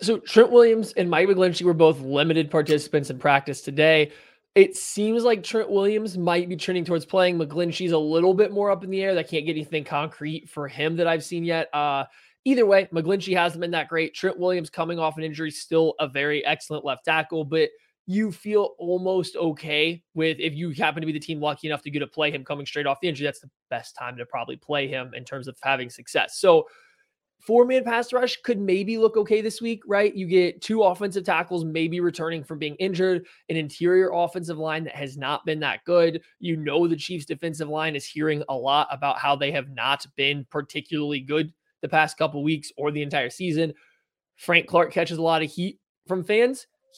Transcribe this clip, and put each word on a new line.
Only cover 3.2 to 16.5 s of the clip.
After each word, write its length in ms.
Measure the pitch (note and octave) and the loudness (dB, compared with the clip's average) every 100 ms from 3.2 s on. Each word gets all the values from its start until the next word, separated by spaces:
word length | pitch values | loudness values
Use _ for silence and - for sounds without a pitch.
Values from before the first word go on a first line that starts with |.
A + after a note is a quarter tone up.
| D3 C#3 C#3+ C3+ | 2 4 2 -10
today. 520 | - C#3 D#3 D#3+ D3 - - _ _ | -4 2 6 6 4 -4 -20 _ _
It 200 | - G3 | 6 6
seems 480 | - - - G#3+ A3+ | 4 -8 -2 0 2
like 200 | A#3 A3 | 2 0
Trent 260 | E3+ A3+ - | -2 -4 0
Williams 460 | G3+ G3 G#3+ A3 F3+ | 0 2 0 -2 -4
might 320 | F3 F3 F3+ | 0 0 -2
be 80 | E3+ | -6
trending 280 | - F#3 | -4 -4
towards 200 | E3 E3+ | -2 -4
playing. 340 | - F#3 F3+ E3+ | -2 2 2 0
McGlinchey's 540 | D3 D3 F3 E3+ F3+ | -2 -2 -4 -2 0
a 60 | E3 | 0
little 340 | D3+ E3 F3+ | 2 4 4
bit 200 | F#3+ G#3 | 4 2
more 180 | G3+ G3+ | 2 0
up 140 | F#3+ | 0
in 60 | F#3+ | -2
the 120 | F#3+ | -4
air. 160 | G3 F#3 | 0 -2
I 40 | |
can't 220 | D#3+ D#3+ | -2 -4
get 120 | D3+ D#3 | -4 -6
anything 280 | D3 D#3 | -4 -6
concrete 640 | C#3 D3 D#3 - D3 D#3+ - | -4 -4 -6 -8 -8 -8 -10
for 180 | - C#3+ | -10 -10
him 300 | C3+ D#3 E3+ | -4 -2 0
that 100 | E3+ | 0
I've 160 | E3 | 0
seen 220 | D3 F3 | -2 -6
yet. 240 | E3+ E3 D#3 | -2 -2 -2
Uh, 300 | D3 D3 C#3 C3+ _ _ _ - | -2 -2 -2 -4 _ _ _ 0
either 180 | B3+ | 4
way, 240 | G#3+ G3 F#3 | 6 6 4
McGlinchey 460 | E3 D#3+ G3 F#3 F3+ | -2 0 -2 0 0
hasn't 240 | F3 E3 | 0 -2
been 120 | F3 | -4
that 160 | E3+ D3+ | -4 -2
great. 260 | E3 D#3+ | -2 -4
Trent 240 | - F#3+ F3 | -2 -4 -2
Williams 320 | F3+ F3+ D#3 | -2 -2 -4
coming 280 | - E3 E3+ | -6 -4 -2
off 200 | D#3+ D#3 | -4 -4
an 60 | |
injury, 260 | D#3+ D3+ D#3+ | -8 -6 -8
still 440 | D3 - D#3+ D#3+ - | -8 0 2 2 0
a 80 | D3 | -4
very 340 | C3+ D3 D3 | -2 -2 0
excellent 400 | D3 | 0